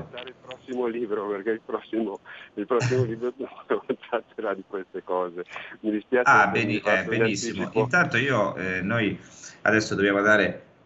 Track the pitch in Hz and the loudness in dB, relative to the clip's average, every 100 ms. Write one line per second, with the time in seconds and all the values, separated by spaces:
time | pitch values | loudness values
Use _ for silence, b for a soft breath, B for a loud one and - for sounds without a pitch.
0 | - 123 123 - - 127 - 127 123 117 | -6 -14 -16 -18 -18 -16 -10 -4 -4 -4
1 | 113 107 101 101 107 113 - 110 - 110 | -4 -4 -4 -4 -4 -4 -4 -8 -4 -4
2 | 107 98 - B B - 101 120 120 127 | -4 -6 -14 B B -8 -2 0 2 2
3 | 120 113 123 123 127 - - 110 - 87 | 0 -2 -6 -6 -10 -10 -4 -4 -2 -8
4 | - 113 - - 107 98 - 98 92 92 | -4 -6 -6 -8 -6 -6 -8 -10 -8 -10
5 | - 92 90 85 87 B B B 110 107 | -4 -4 -4 -6 -12 B B B -4 -4
6 | - 123 123 120 98 113 113 107 104 95 | 0 2 6 6 6 2 0 0 2 0
7 | - 117 113 98 117 101 113 113 113 180 | 2 0 2 0 -4 -4 -2 0 2 2
8 | 160 117 139 117 98 - 92 92 92 117 | 2 2 2 2 0 -2 -4 -4 0 2
9 | 101 - B B B B - 107 104 95 | 0 -2 B B B B 2 2 2 2
10 | 101 101 104 107 90 - - _ | 4 4 6 6 4 -2 -12 _